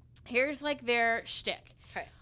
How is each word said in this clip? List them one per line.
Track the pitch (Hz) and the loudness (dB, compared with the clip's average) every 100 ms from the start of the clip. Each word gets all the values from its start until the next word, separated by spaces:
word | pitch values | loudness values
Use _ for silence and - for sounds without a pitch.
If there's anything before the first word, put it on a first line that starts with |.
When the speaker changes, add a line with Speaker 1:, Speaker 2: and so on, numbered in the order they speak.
| - - | -20 -20
Speaker 1:
Here's, | - 240 277 277 | -2 2 2 0
like, | 294 285 240 | -2 -2 2
their | 233 233 226 - | 4 4 2 -2
shtick. | - - - - - - | -4 -4 -4 -8 -20 -14
Speaker 2:
Okay. | 190 - - | -12 -12 -16